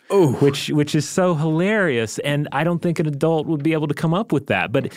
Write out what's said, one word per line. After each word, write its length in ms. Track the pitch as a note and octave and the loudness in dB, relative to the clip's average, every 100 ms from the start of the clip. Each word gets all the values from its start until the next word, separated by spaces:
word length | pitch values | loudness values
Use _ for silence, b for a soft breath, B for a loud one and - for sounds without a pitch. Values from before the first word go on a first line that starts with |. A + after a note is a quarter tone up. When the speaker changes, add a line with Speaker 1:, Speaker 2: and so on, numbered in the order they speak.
| - | -2
Speaker 1:
Ooh. 200 | G3 D#3+ A#2 | 2 4 4
Speaker 2:
Which, 340 | C#3+ C#3+ - | 2 2 -2
which 240 | D3 D3 | 0 0
is 120 | D3+ D3 | 0 -2
so 280 | - F#3 | 0 0
hilarious, 840 | D#3 D#3+ D#3 F#3+ A3 F3+ A#2+ A2 - | 2 0 0 0 0 0 0 -2 -4
and 280 | D3 C#3+ D3 | -2 -2 -2
I 140 | C#3+ | 0
don't 160 | E3 E3+ | 0 0
think 180 | F3 D#3+ | -2 0
an 80 | D#3 | -2
adult 400 | C#3 D#3+ D#3+ C#3+ | 0 0 0 0
would 160 | D#3 | -2
be 120 | D3+ | 0
able 120 | D#3+ D3 | 0 -2
to 60 | |
come 200 | D3 E3 | -2 0
up 180 | E3+ A3+ | 0 0
with 140 | D3 - | -2 0
that. 260 | G2 E2+ | -2 0
But 120 | C3+ | -2
y-, 60 | B2+ | -2